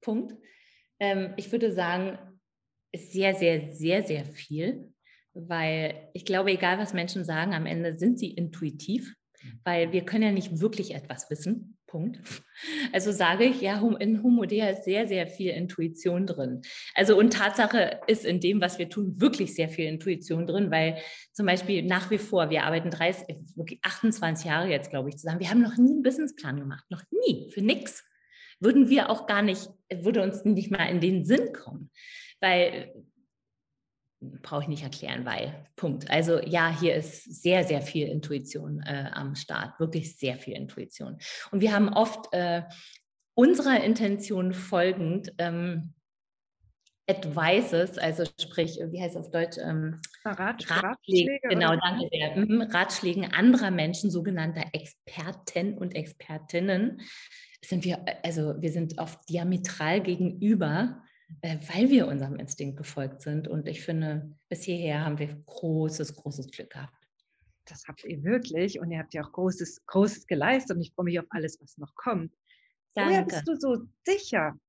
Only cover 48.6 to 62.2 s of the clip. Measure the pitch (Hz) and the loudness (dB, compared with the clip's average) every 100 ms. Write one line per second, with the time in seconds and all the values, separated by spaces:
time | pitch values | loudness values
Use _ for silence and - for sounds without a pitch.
48.6 | 160 165 165 170 175 175 165 170 170 170 | -2 -2 -8 -6 -6 -8 -2 0 0 -4
49.6 | 165 160 156 160 - - - 196 190 233 | -4 -4 -4 -6 -12 -10 -8 -4 -4 -4
50.6 | - 170 190 254 - 185 175 277 254 180 | -2 -2 0 -6 2 4 4 0 0 4
51.6 | 165 165 180 208 262 160 151 170 214 220 | 4 4 2 -2 -2 -2 -2 0 2 2
52.6 | 226 175 185 - - 185 180 - 220 254 | 2 0 0 0 -2 -2 0 6 8 8
53.6 | 208 180 156 180 208 175 165 180 160 160 | 6 2 0 0 -2 0 -2 -2 -2 -4
54.6 | 160 156 - - - - 160 185 - 175 | -6 -6 -10 -18 -18 -12 -10 -10 -6 -4
55.6 | 190 202 185 180 156 - - 156 156 175 | -2 -4 -6 -6 -10 -12 -12 -12 -4 -2
56.6 | 190 185 226 - - - - - - - | 2 2 0 -4 -16 -18 -20 -20 -20 -20
57.6 | - 180 180 170 - - 170 165 151 151 | -4 -2 -2 -4 -4 -6 -4 -2 -2 -2
58.6 | 165 160 165 160 160 - - 170 175 180 | -4 -2 -4 -4 -8 -10 -6 -4 0 -2
59.6 | 180 - 156 185 190 180 180 - 208 214 | -2 -4 0 0 0 0 -2 0 2 2
60.6 | 165 151 247 - - _ _ - 165 160 | 2 2 0 -4 -18 _ _ -12 -8 -8
61.6 | - 185 254 277 165 143 | -6 2 6 6 6 0